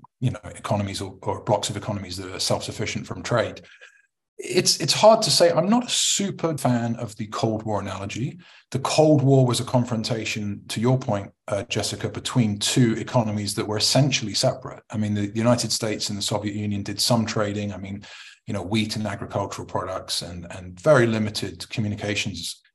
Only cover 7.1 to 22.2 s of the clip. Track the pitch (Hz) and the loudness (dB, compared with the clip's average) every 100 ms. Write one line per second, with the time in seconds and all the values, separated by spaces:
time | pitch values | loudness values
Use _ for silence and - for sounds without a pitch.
7.1 | - 107 - 113 107 110 101 98 95 101 | -8 -8 -2 0 0 -2 -4 -4 -8 -8
8.1 | 104 151 - - - - 131 - - 156 | -6 -6 -8 -18 -20 -8 -4 0 6 8
9.1 | 147 131 135 123 113 - 127 117 113 110 | 8 8 8 6 2 0 0 0 -2 -2
10.1 | 113 104 113 101 101 - - 120 131 - | -2 -4 -4 -4 -6 -6 0 2 2 0
11.1 | 101 98 _ - 101 - 110 101 104 107 | -2 -4 _ -6 -6 -4 -4 -4 -4 -6
12.1 | 113 - 131 107 104 - 135 120 110 - | -6 -2 2 2 2 0 4 4 2 0
13.1 | 127 107 104 101 - 101 107 - 139 143 | 0 0 -2 -4 -4 -2 0 2 4 4
14.1 | - 104 98 131 - - - - 110 104 | 2 -2 0 0 -2 -8 -14 -8 -4 -2
15.1 | 104 101 110 117 120 110 - 110 107 - | 0 -2 0 2 2 0 -4 -4 -4 -4
16.1 | 101 - 104 104 104 104 101 101 101 - | -4 -2 -2 -4 -4 -4 -4 -4 -2 2
17.1 | 117 107 113 104 104 104 92 98 98 - | 2 2 0 -2 -2 -4 -6 -10 -12 -14
18.1 | - - - - 101 87 110 107 110 104 | -18 -20 -16 -8 -6 -2 0 0 -2 -4
19.1 | 101 - 104 98 - - 101 92 92 - | -6 -4 -4 -4 -8 -6 -4 -4 -6 -6
20.1 | - 87 87 87 95 92 90 156 139 117 | -6 -8 -12 -14 -14 -14 0 6 6 6
21.1 | 110 107 - 98 - - - 104 104 104 | 2 -2 -4 -8 -10 -10 -4 -4 -4 -4
22.1 | 101 | -4